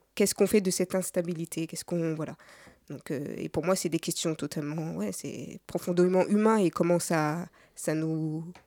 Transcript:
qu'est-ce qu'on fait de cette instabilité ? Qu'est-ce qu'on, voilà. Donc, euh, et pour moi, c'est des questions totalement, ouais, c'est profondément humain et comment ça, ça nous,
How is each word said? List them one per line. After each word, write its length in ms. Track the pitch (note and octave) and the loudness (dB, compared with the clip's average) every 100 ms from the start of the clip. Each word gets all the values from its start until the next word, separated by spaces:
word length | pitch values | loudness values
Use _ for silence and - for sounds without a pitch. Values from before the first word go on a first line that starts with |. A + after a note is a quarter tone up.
| _ | _
qu'est-ce 220 | - G3+ - | 0 2 4
qu'on 100 | G3 | 4
fait 160 | G#3+ | 4
de 80 | F#3 | 4
cette 240 | - F3+ | 0 0
instabilité ? 720 | F#3+ F3+ F#3 F3 E3 E3+ - E3 | -2 -2 -2 -2 -4 -6 -6 -6
Qu'est-ce 180 | F3 | -6
qu'on, 300 | - F3 E3 | -4 -2 -2
voilà. 220 | D#3 D3+ D3 - - - - - | -2 -6 -10 -18 -20 -20 -20 -14
Donc, 180 | D3 - | -12 -6
euh, 240 | C#3 C#3+ - | -6 -6 -6
et 120 | - | -6
pour 160 | - D#3+ | -2 0
moi, 100 | F#3+ | 0
c'est 140 | E3+ | 0
des 80 | D#3+ | -2
questions 380 | - - E3+ D#3 | -2 -4 -2 -2
totalement, 580 | D3 D#3+ D3 D#3+ D#3+ | -4 -4 -4 -4 -6
ouais, 180 | D#3+ G#3 | -4 -6
c'est 480 | F#3 C#3+ - - - - | -6 -8 -10 -10 -14 -6
profondément 600 | F3 - F3 F3+ F#3 - | -6 -2 4 4 6 4
humain 300 | G#3 A3 A3 | 4 4 6
et 120 | F3 | 4
comment 300 | - E3+ F3 | 4 4 4
ça, 480 | - E3 D3+ E3 F3 _ - - | 2 2 2 0 -6 _ -20 -10
ça 200 | - D#3 | -4 -2
nous, 500 | D#3+ D#3+ D#3 D#3 E3 - | 0 -2 -2 -4 -8 -14